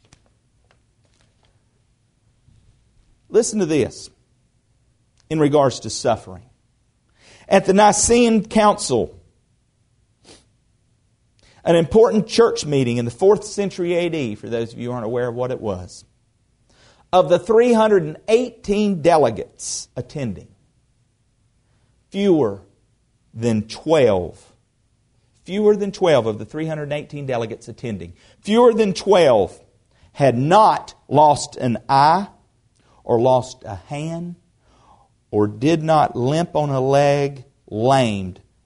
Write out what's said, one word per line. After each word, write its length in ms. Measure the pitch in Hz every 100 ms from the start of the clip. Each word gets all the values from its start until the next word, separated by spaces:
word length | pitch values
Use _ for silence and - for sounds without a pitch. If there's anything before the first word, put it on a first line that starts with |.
| _ _ _ _ _ _ _ _ _ _ _ _ _ _ _ _ _ _ _ _ _ _ _ _ _ _ _ _ _ _ _ _ _
Listen 300 | 208 240 214
to 80 | 165
this 420 | 156 101 - - _ _ _ _ _ _ _ _ _ _ _ -
in 120 | 156
regards 400 | 147 147 135 -
to 100 | 113
suffering. 540 | - 127 110 - 90 _ _ _ _ _ _ _ _ _ - -
At 200 | 190 196
the 80 |
Nicene 720 | 190 214 196 - 240 233 220 -
Council, 720 | 220 208 - - 120 - - _ _ _ _ _ _ _ _ _ _ _ - _ _ _ _ _ _ _ _ _ _ _ _
an 140 | - 170
important 500 | - 220 226 208 -
church 380 | - 226 233
meeting 320 | 147 139 120 120
in 80 |
the 60 | 117
fourth 340 | - 190 196
century 480 | - - 196 - 175
A 160 | 175 175
D, 260 | 160 123
for 140 | 104 110
those 240 | 117 113
of 60 | 117
you 100 | 120
who 60 |
aren't 100 | 123
aware 240 | 110 120 123
of 60 |
what 160 | 120 123
it 100 | 127
was, 460 | 110 92 90 - _ _ _ _ _ _ _ _ _ _ -
of 160 | 277 269
the 100 | 175
three 360 | - 226 247
hundred 300 | 226 220 196
and 120 | 156 156 -
eighteen 720 | 226 247 - - 208 208 180
delegates 840 | 143 165 127 95 - _ - - -
attending, 540 | - - 151 123 82 - _ _ _ _ _ _ _ _ _ _ _ _ _ _ _ _
fewer 540 | 196 202 160 113 98 - _ _ _ _ _ _
than 340 | 117 117 110 104
twelve, 840 | - 156 160 120 95 87 - _ _ _ _ _ _ _ _ _ _
fewer 320 | - 196 208 208
than 160 | 202
twelve 320 | - 180 135
of 140 | 110 107
the 80 | 110
three 180 | 151
hundred 200 | 160 151
and 100 | 143
eighteen 320 | 147 - 147 135
delegates 420 | 120 113 110 -
attending, 460 | 107 120 98 87 - _ _
fewer 320 | - 226 240
than 220 | 214 208
twelve 680 | 180 - 190 151 110 87 - _ _ _ _ _
had 260 | - 139 120
not 560 | 143 202 202 147 - - -
lost 480 | 135 151 139 - -
an 200 | 127 110 -
eye 380 | 139 147 180 202 _ _ _ _ _ _ _
or 180 | - 117
lost 440 | 127 127 120 -
a 100 | -
hand 600 | 95 - 143 160 170 175 170 _ _ _ _ _ _ _ _ _
or 180 | 104 104
did 340 | 107 139 165
not 320 | 156 156 131
limp 400 | 127 123 156 170
on 160 | 151 147
a 100 | 135
leg 640 | 131 139 143 143 143 139 - _ -
lamed 760 | 107 123 135 120 101 92 87 _ _